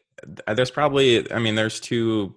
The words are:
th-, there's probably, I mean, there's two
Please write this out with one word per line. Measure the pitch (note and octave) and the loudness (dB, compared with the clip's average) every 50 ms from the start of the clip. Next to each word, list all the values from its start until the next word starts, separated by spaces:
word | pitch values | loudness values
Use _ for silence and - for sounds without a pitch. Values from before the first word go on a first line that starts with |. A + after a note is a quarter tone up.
| _ _ _ - - | _ _ _ -10 -10
th-, | C#2+ F#2 - - - A2 | -10 -10 -8 -6 -4 0
there's | B2 B2 - | 0 0 -2
probably, | - C#3+ D3 C#3+ C#3 C#3 C3+ B2+ A#2 G#2 - - | 0 0 0 2 2 4 4 6 4 4 2 0
I | - A2+ | -2 -2
mean, | A#2 A2 G#2+ | -2 0 0
there's | A2 A2 A2 - - | 0 0 -2 -4 -6
two | - - B2 A#2 A2+ A2+ A2 G#2+ G2 F2+ - | -6 -4 -2 0 0 0 0 0 -2 -4 -6